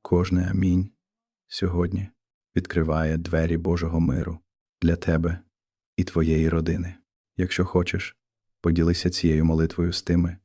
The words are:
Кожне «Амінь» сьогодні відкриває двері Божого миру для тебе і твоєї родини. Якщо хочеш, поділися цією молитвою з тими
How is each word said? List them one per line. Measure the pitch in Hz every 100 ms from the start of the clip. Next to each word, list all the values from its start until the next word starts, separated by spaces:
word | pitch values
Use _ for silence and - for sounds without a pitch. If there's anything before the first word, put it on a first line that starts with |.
Кожне | - 90 90 92 90
«Амінь» | 98 95 90 98 _ _ _ _ _ _
сьогодні | - 92 87 87 98 98 _ _ _ _ -
відкриває | - 87 80 78 80 80
двері | 85 80 80 82
Божого | 82 85 82 82
миру | 82 87 - 82 _ _ _ _
для | 85 85
тебе | - 82 85 85 _ _ _ _ _ -
і |
твоєї | 90 82 80 78 80
родини. | 82 80 82 85 - _ _ _ -
Якщо | 90 - 90
хочеш, | 90 87 - - _ _ _ _ _
поділися | 82 82 85 85 90
цією | - 85 78 82
молитвою | 80 80 - 87
з | 85
тими | - 87 87 87